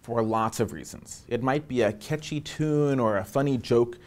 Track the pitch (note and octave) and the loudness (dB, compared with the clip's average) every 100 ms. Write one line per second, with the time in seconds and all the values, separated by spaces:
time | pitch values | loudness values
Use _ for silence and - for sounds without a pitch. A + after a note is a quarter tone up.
0 | - A#2 A2 A2+ A2 - A2 D#2 B1+ - | -4 0 2 2 0 0 -2 -4 -12 -16
1 | - - - A#2+ C3 D3 D3+ B2+ G#2+ G#2 | -16 -18 -6 -2 0 0 0 2 2 0
2 | - D#3 - D3+ - - D#3 D3 C#3+ C3+ | -4 -6 -4 -8 -6 -4 0 2 2 2
3 | A2+ G2+ F#2 C#3 C#3+ B2+ - A#2+ A#2+ - | 2 0 0 0 0 0 2 4 4 -2